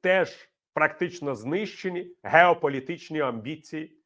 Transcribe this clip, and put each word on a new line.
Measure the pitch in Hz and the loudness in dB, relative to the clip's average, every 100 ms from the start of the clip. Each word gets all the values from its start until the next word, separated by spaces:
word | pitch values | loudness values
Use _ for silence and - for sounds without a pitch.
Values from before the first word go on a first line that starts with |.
теж | 185 185 165 - - _ _ | 4 2 2 -6 -20 _ _
практично | - 151 - 180 - 143 123 | 0 0 0 -6 -4 -6 -6
знищені | 117 180 214 - 185 220 - - | -4 -4 -4 -6 -6 -6 -10 -14
геополітичні | 101 156 175 170 143 135 135 170 - 156 | 2 6 6 6 0 -2 -6 -10 -8 -4
амбіції | 135 117 110 156 - 156 - _ | -2 -4 -8 -12 -10 -12 -12 _